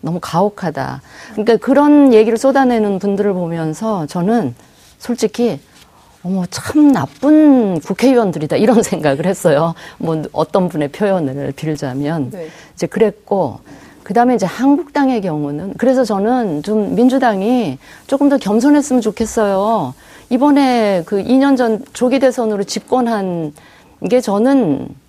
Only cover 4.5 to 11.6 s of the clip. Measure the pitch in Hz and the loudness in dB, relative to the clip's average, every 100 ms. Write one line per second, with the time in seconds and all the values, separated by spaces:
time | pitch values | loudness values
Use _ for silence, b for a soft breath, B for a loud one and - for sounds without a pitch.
4.5 | 120 b b b b - 233 214 - 240 | -8 b b b b -8 -4 -4 -2 -2
5.5 | 139 _ b b b b b 180 190 180 | -4 _ b b b b b -6 -4 -4
6.5 | - - 302 294 247 220 - 277 302 302 | -8 -4 2 4 4 -2 -2 2 6 6
7.5 | 262 208 170 - 196 247 247 208 160 147 | 6 2 -2 -4 0 2 4 2 -2 -2
8.5 | 139 220 208 - 170 151 139 170 196 175 | 2 4 4 2 -2 0 0 -2 0 2
9.5 | 143 165 165 B B 165 160 147 - 160 | 2 0 -4 B B -4 -4 -4 -4 -2
10.5 | 202 180 165 143 - 208 190 143 139 139 | 0 -2 -2 -6 -2 -2 0 -4 -6 -8
11.5 | 135 | -8